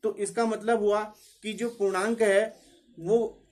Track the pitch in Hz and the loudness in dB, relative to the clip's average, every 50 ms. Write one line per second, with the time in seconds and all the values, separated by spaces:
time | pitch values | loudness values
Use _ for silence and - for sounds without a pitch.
0 | - 220 208 - 202 196 175 226 233 226 220 214 208 220 233 220 208 208 208 214 | -4 -4 -4 -4 -8 -6 -2 -2 -2 -2 -2 -4 0 0 0 2 2 2 2 0
1 | 214 214 - _ - - - _ - 214 214 185 233 233 233 - 202 196 190 185 | -2 -6 -12 _ -20 -20 -20 _ -10 -10 -6 -4 -6 -6 -4 -2 -2 0 0 0
2 | 190 220 233 226 226 208 196 196 220 220 - - _ _ _ _ _ _ _ - | 0 0 0 2 2 4 4 4 2 0 -6 -16 _ _ _ _ _ _ _ -12
3 | 165 170 214 233 220 - - _ _ _ | -2 0 2 2 2 -2 -6 _ _ _